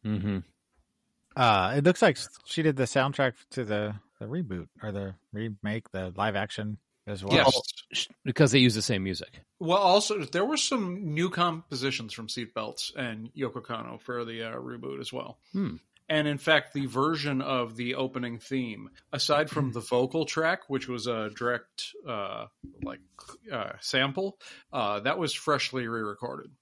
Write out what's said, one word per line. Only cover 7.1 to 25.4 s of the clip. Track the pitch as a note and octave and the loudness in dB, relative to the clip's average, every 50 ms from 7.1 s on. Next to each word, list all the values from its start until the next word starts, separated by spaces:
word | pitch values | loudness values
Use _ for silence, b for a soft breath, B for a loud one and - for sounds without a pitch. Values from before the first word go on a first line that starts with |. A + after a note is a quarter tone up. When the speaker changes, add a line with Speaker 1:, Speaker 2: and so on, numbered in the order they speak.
| G#2 F#2+ F#2 | -8 -6 -2
Speaker 2:
well. | G2 - | 4 4
Speaker 3:
Yes. | E3 C#3+ C3+ B2+ | 6 8 8 6
Speaker 1:
Oh, | B2+ - - - - - _ - | 4 -2 -4 -12 -16 -16 _ -6
sh-, | - - - - _ _ | -6 -6 -6 -8 _ _
because | C#3 B2 - D#3 C3 A2 | -4 6 6 6 8 10
they | C#3 | 10
use | B2+ B2+ G#2+ | 8 8 8
the | A2 G#2 | 6 0
same | - A#2+ G2 F#2+ | 0 0 0 0
music. | F#2+ F#2 E2 F2 - - - - _ _ _ | -2 -4 -4 -6 -12 -16 -20 -20 _ _ _
Speaker 3:
Well, | F3 D#3+ F3 G3 | 0 2 4 6
also, | G3+ F#3 F3+ G#3 G#3 - G#3 G#3 D#3 | 6 8 6 6 6 4 -2 -2 -4
there | B2+ - E3 G3 | -2 0 0 0
were | B3 D#4 | 2 2
some | D4 - - C#4+ B3 G#3 F3+ F3+ F#3+ G#3 E3 D3+ | 0 0 0 0 0 0 -2 -4 -4 -4 -4 0
new | D3+ E3+ F#3 | 0 0 0
compositions | F3 E3+ F3 F3 E3 D#3+ E3 _ D3 B2+ B2+ C3+ C3 - A#2 A2 - | 2 2 0 0 0 -2 -8 _ -8 -2 -2 -2 -2 -2 -6 -8 -10
from | - A2+ A2 | -12 -8 -8
Seatbelts | - - A#2+ A2+ _ A2+ A2 G#2+ - - - - - | -6 -8 -8 -6 _ -6 -6 -6 -6 -8 -8 -8 -6
and | - C3 A#2+ A2 G#2+ A2 B2+ _ | -6 -6 -6 -6 -8 -10 -12 _
Yoko | - C3+ A#2+ - B2+ A2+ | -4 -4 -4 -4 -8 -8
Kanno | - A#2+ A2+ A2+ A#2+ A#2+ A#2 | -6 -8 -8 -6 -8 -12 -14
for | - - B2 A#2+ A#2+ | -10 -8 -6 -6 -6
the, | A2+ A2+ A2+ A2+ | -6 -6 -8 -8
uh, | A2+ A2+ | -8 -8
reboot | B2+ B2+ B2+ A#2+ A#2+ - C3+ C3+ C3+ | -8 -8 -10 -10 -10 -8 -8 -8 -8
as | C3 - - | -8 -8 -8
well. | B2+ - - - _ _ _ - | -8 -10 -10 -14 _ _ _ -4
Speaker 1:
Hmm. | F#3+ G3+ D3+ D#2 D#2+ _ _ _ _ _ _ | -2 -2 -2 -4 -8 _ _ _ _ _ _
Speaker 3:
And | D3+ D#3 D3+ | 0 2 2
in | D3 D3 C#3 | 2 0 -2
fact, | - - D#3+ D3 - - - | 4 4 4 4 4 0 -6
the | C#3+ C#3 | -4 -4
version | B2+ G#2+ B2+ C3+ D#3 E3 D3+ C#3+ D3 C#3 C3 | -2 0 2 2 2 2 0 -2 -2 0 0
of | C3+ C3+ C3+ B2+ A#2+ A2+ A2+ | 0 0 0 0 0 -2 -4
the | A2+ B2 A#2+ B2+ | -6 -4 -4 -2
opening | C3+ C3+ C3 C3 B2+ B2 A#2+ A#2 A2+ | -2 -4 -4 -4 -6 -6 -6 -8 -10
theme, | - - C3+ C3+ B2+ A#2 A2 - G#2+ - b b b b - | -8 -6 -4 -4 -4 -4 -6 -10 -12 -18 b b b b -4
aside | C#3 - - D3+ D3 D#3 D3+ | -4 2 2 4 4 4 2
from | - D#3 C#3+ C3 | 0 0 0 0
the | A2 A#2 | -2 -4
vocal | A2 - - B2 B2+ C3 - E3 D#3 | -4 0 2 2 2 2 0 -2 -2
track, | C#3+ - D#3+ D#3+ D#3+ F3+ F#3+ - _ | -2 -2 0 2 2 0 0 -2 _
which | C#3 C3 C3+ C3 | -4 -4 -4 -4
was | B2 A#2+ G#2+ | -8 -6 -4
a | B2 A#2+ A2+ G#2+ G#2+ | -4 -2 -2 -2 -4
direct, | G#2 - A#2+ A#2+ B2 A#2 - _ _ - - - - G#4 - | -6 -4 -2 -2 -2 -2 -4 _ _ -12 -10 -10 -12 -14 -10
uh, | - A#2+ G#2+ G2+ F#2+ G2 A2 A2 A2 _ _ - - - - - | -8 -6 -6 -4 -6 -6 -8 -10 -12 _ _ -18 -18 -14 -10 -10
like, | - - - _ _ _ - - - - - _ A3 F3 | -10 -10 -12 _ _ _ -20 -20 -20 -20 -20 _ -8 -6
uh, | A#2+ G#2 - - - | -6 -6 -6 -8 -10
sample, | - - - C3 C3+ C#3 C3+ F#3+ F#3+ G3 F#3+ B B B B B B B - | -10 -2 0 2 2 2 0 -2 -2 -4 -4 B B B B B B B -4
uh, | C#3+ A2+ G2+ G#2 G#2 | -2 0 0 0 0
that | G#2 C3 D#3 F#3+ | 0 0 0 0
was | F3 C#3+ - | 0 -2 -4
freshly | - | -4